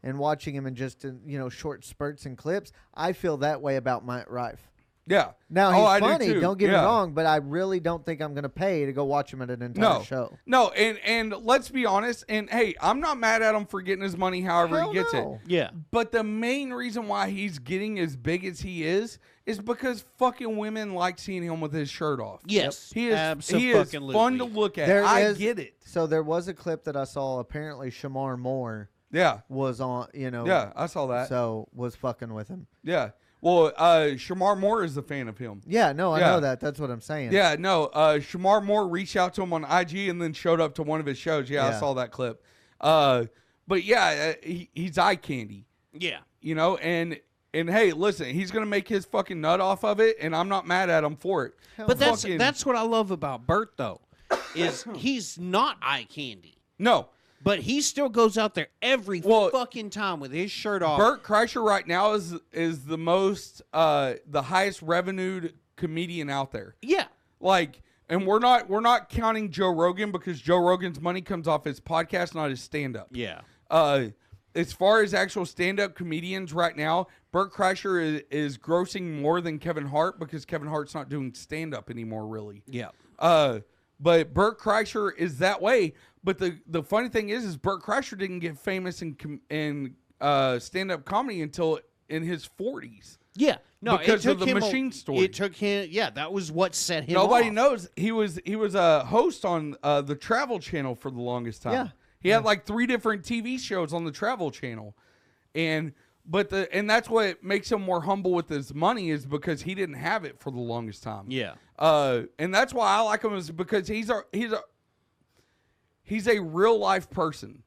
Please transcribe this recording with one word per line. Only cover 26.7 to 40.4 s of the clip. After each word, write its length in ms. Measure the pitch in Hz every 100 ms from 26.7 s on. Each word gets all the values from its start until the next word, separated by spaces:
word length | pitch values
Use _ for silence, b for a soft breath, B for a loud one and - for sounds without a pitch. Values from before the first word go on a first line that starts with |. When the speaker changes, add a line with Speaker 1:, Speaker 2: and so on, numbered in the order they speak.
| 156
Speaker 1:
that 140 | - 143
I 80 |
saw. 340 | 135 147 135 131
Apparently, 540 | 120 151 151 139 131
Shamar 440 | 123 143 135 135 127
Moore 520 | 123 131 120 110 104 _ _
Speaker 2:
Yeah. 300 | 156 175 104 -
Speaker 1:
was 320 | 131 135 120
on, 280 | 131 123 120
you 200 | - 131
know, 120 | 123 120
Speaker 2:
Yeah, 240 | 180 104
I 120 | - 165
saw 200 | - 139
that. 220 | 123 131
Speaker 1:
so 400 | 127 120 110 -
was 220 | - 123
fucking 400 | 117 131 117 117
with 140 | 107 107
him. 180 | 185 - _
Speaker 2:
Yeah. 280 | 147 170 113 - _ _
Well, 240 | 170 175 156 -
uh, 380 | 170 170 151 135
Shamar 420 | - 185 190 202
Moore 240 | 196 226
is 140 | 175 139
a 60 |
fan 260 | - 143 120
of 100 | 107
him. 220 | 123 101 113
Speaker 1:
Yeah, 260 | 202 196
no, 180 | 143 185
I 60 | 156
Speaker 2:
Yeah. 60 | 170
Speaker 1:
know 100 | 175
that. 180 | 143 127
That's 220 | 151 143
what 100 | 147
I'm 120 | 120
saying. 300 | - 151 127
Speaker 2:
Yeah, 220 | 190 185 151
no, 280 | 185 180 147
uh, 220 | - 156 151
Shamar 460 | 139 180 185 214
Moore 240 | 202 208 196
reached 260 | 170 196
out 200 | 208 180
to 80 | 190
him 100 | 185
on 120 | 165 147
I 180 | 170
G 240 | 180 175 196
and 120 | 175
then 120 | 170
showed 260 | 156